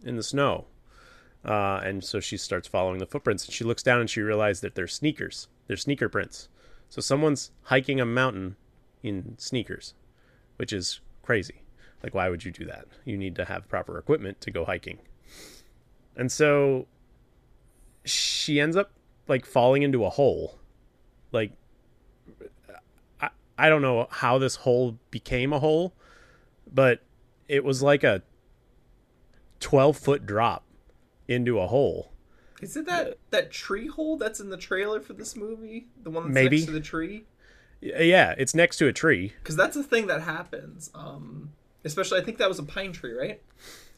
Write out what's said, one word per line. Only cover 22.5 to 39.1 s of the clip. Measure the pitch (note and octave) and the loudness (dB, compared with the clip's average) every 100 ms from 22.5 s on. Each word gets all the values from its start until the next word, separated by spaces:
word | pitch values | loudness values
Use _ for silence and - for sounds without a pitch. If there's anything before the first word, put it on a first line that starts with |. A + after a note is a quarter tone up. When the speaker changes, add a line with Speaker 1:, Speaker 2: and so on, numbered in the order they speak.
| _ - - _ _ _ _ | _ -20 -20 _ _ _ _
Speaker 1:
I, | - - _ - | -10 -10 _ 2
I | D3+ | 6
don't | D#3 | 6
know | C3+ A#2+ B2 | 4 2 0
how | - B2+ C3 | -2 2 4
this | C3+ - | 2 0
hole | - B2 B2+ A2+ _ | 2 2 2 -4 _
became | A#2 - B2+ C3 | -12 -4 -2 0
a | D3 | 0
hole, | D#3 D#3 F3+ - - - - _ _ _ - | 2 2 0 -8 -20 -20 -20 _ _ _ -4
but | C3 C3 A#2 _ _ _ _ _ | 4 6 4 _ _ _ _ _
it | C#3 | 0
was | C3+ C3 | 2 2
like | C#3 C#3+ | 6 6
a | C3+ G2 - _ _ _ _ _ _ _ _ _ _ _ - - | 6 4 -2 _ _ _ _ _ _ _ _ _ _ _ -20 -14
twelve | - C#3 C#3 D3 | 2 6 6 4
foot | - C#3+ G#2 | 2 0 0
drop | G#2 A2+ F2 - - _ _ _ _ - | 2 2 0 -10 -20 _ _ _ _ -4
into | B2 A#2+ A2+ | 0 2 2
a | F2+ | 2
hole. | B2 B2 E2+ - - _ _ - - | 4 2 0 -8 -16 _ _ -20 -18
Speaker 2:
Is | - D4 | -12 -10
it | D#4+ | -4
that, | F4 - | -2 -2
Speaker 1:
Uh, | - _ | -8 _
Speaker 2:
that | G#3+ - | -2 -2
tree | - - G3 B3 | -8 -6 -6 -6
hole | - D#4 D#4 | -6 -4 -2
that's | A3 A3 | -4 -6
in | G3+ | -12
the | F#3 | -12
trailer | - F#3+ G3+ G#3+ | -6 -4 -2 -4
for | G#3 | -6
this | G3 A3 - | -14 -14 -10
movie? | G#3 A3 A3 A3+ - _ | -10 -10 -12 -14 -16 _
The | E3 | -8
one | E3 E3 | -6 0
that's | |
Speaker 1:
Maybe. | C3 B2+ D3 | 4 6 4
Speaker 2:
next | D#3+ | 2
to | |
the | D#3 | -6
tree? | D3+ E3 E3 G#3+ A3 _ _ - _ _ | -6 -6 -6 -10 -18 _ _ -20 _ _
Speaker 1:
Y-, | - - | -10 2
yeah, | E3 F3+ A2+ - | 6 8 6 2
it's | C3+ D#3 | 0 4
next | E3+ - | 2 4
to | D3 | 2
a | |
tree. | A#2 D#3+ | 2 2